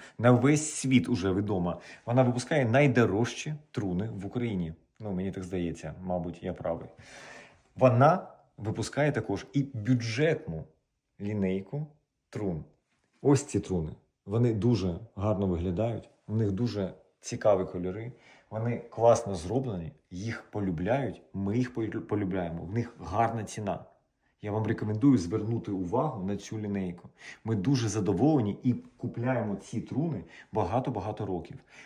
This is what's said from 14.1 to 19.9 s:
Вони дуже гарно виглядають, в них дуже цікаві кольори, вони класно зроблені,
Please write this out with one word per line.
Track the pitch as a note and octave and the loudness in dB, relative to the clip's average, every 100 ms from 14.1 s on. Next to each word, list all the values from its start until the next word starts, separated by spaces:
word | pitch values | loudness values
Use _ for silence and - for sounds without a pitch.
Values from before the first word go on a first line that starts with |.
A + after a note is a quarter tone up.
| _ - | _ -4
Вони | G#2+ A#2+ | 2 2
дуже | A2 A2+ A#2 F#2 E2+ - - | 4 2 2 0 -2 -8 -4
гарно | G#2 G2 G2 | -2 0 0
виглядають, | E2+ F2+ F2 A2+ G#2+ - _ - | 0 -2 -2 -2 -4 -10 _ -6
в | G#2+ | -2
них | G#2+ | 0
дуже | F#2+ A#2+ G2+ F#2 - _ _ | 0 -2 -2 -4 -6 _ _
цікаві | - A#2 A2 G2 F#2 | -10 0 4 4 2
кольори, | F#2 F2+ G2 A#2 - - - _ | -4 -4 -6 -8 -12 -20 -20 _
вони | G#2+ A#2 A2+ - | -4 -4 -4 -6
класно | - A#2 A2+ - G2 | 4 6 6 4 -6
зроблені, | E2+ A#2+ C#3 F#2 D#2+ | -2 -2 -2 -6 -8